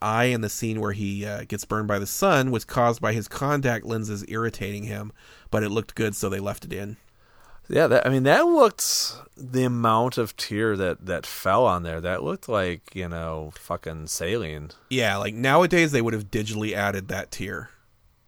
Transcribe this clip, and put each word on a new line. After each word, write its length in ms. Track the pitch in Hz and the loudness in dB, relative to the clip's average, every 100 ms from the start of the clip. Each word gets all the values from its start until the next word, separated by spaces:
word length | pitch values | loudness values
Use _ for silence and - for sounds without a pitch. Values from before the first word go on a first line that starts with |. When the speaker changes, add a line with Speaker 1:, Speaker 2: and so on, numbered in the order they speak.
Speaker 1:
eye 240 | 107 110 123 | -2 2 2
in 160 | 120 | 2
the 80 | 104 | -2
scene 300 | - 117 110 | -4 -4 -2
where 100 | 104 | -2
he, 340 | 104 98 101 104 | -2 -4 -4 -6
uh, 200 | 104 - | -8 -8
gets 180 | 104 - | -8 -4
burned 220 | 110 104 | -2 0
by 100 | 101 | -2
the 80 | 98 | -2
sun 460 | - 196 147 131 | 0 4 4 4
was 140 | 117 - | 0 -2
caused 360 | - 120 117 | 2 2 2
by 120 | 107 | 0
his 140 | 113 101 | -2 -4
contact 580 | - 139 147 131 113 - | -4 0 0 2 0 -2
lenses 400 | 113 107 101 - | -4 -4 -6 -6
irritating 560 | 110 113 - 98 101 | -4 -4 -4 -6 -6
him, 280 | 107 104 104 - - - - | -6 -8 -10 -14 -20 -20 -2
but 140 | 110 | 0
it 60 | 107 | 2
looked 260 | 107 101 - | 0 -2 -2
good, 200 | 110 104 | -2 0
so 140 | 101 | -2
they 100 | 98 | -2
left 260 | 101 101 - | -4 -6 -8
it 80 | |
in. 240 | 95 101 113 _ _ _ - - - - | -10 -10 -12 _ _ _ -20 -20 -20 -2
Speaker 2:
Yeah, 180 | 143 156 | 2 6
that, 180 | 127 131 | 6 4
I 40 | |
mean, 140 | 135 | 4
that 220 | 131 208 349 | 6 6 6
looked, 680 | 330 226 - - - - - - - | 6 6 4 -2 0 -2 -6 -18 -18
the 260 | 127 127 | -4 2
amount 540 | 127 120 113 113 123 123 | 2 2 4 4 2 0
of 180 | 110 - | -4 -4
tear 400 | - 104 110 98 | -4 0 0 2
that, 300 | 92 - 92 | 0 -2 -4
that 200 | 85 - | -6 -6
fell 400 | - 92 104 120 | -4 2 4 4
on 180 | 90 | 2
there, 180 | 85 82 | -2 -4
that 200 | 87 92 | -2 -2
looked 260 | 143 196 - | -2 -6 -2
like, 440 | 107 92 85 - | 0 0 -4 -8
you 140 | 95 90 | -8 -6
know, 440 | 82 82 80 76 - | -6 -6 -6 -10 -14
fucking 520 | - 85 80 80 78 | -8 -8 -6 -10 -8
saline. 640 | - 85 117 80 76 78 - - | -6 -2 -4 -4 -8 -12 -16 -6
Speaker 1:
Yeah, 260 | 131 110 101 | -2 0 0
like, 160 | 104 | -4
nowadays 580 | 110 131 151 180 175 160 | -2 4 6 6 4 4
they 80 | 135 | 2
would 120 | 113 | 0
have 160 | 110 101 | -2 -2
digitally 440 | 110 107 107 107 | -4 -2 -4 -2
added 340 | 101 101 98 98 | 0 0 -2 -4
that 240 | 95 - | -6 -6
tear. 380 | - 95 90 - _ _ _ _ _ | -8 -8 -8 -12 _ _ _ _ _